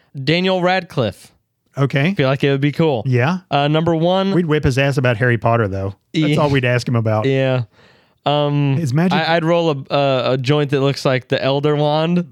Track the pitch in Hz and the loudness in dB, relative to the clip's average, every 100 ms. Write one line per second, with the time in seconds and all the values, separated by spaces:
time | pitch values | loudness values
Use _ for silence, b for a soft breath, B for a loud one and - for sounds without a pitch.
0 | b 143 131 170 185 185 175 185 175 147 | b -8 -2 0 0 0 0 0 -2 -2
1 | 110 - - _ _ _ _ - 139 143 | -2 -4 -14 _ _ _ _ -4 -2 0
2 | 156 202 131 139 143 139 143 139 160 123 | 0 0 0 0 0 0 -2 0 0 0
3 | 131 123 131 180 - 143 147 156 165 165 | 0 0 0 -2 -4 -2 0 0 0 0
4 | 170 190 196 180 170 151 143 127 139 135 | 0 0 0 0 0 0 0 0 0 2
5 | 127 110 127 117 120 117 104 95 98 - | 0 2 2 2 2 2 0 -2 -6 -8
6 | _ - 151 151 147 139 123 123 131 117 | _ -2 0 2 2 2 2 0 0 -2
7 | 110 107 123 135 131 127 117 b b b | 0 0 0 0 0 -2 -4 b b b
8 | b b 143 147 147 147 143 135 156 139 | b b -2 0 0 0 0 0 0 0
9 | 185 156 160 170 160 170 165 139 131 143 | 2 0 0 0 2 0 0 -2 -2 -2
10 | 139 131 123 135 127 151 139 139 139 135 | 0 0 0 -2 0 0 0 0 0 0
11 | 147 127 - 131 131 139 147 147 147 151 | -2 -2 -2 -2 0 0 0 0 0 0
12 | 165 175 170 | 0 -2 -2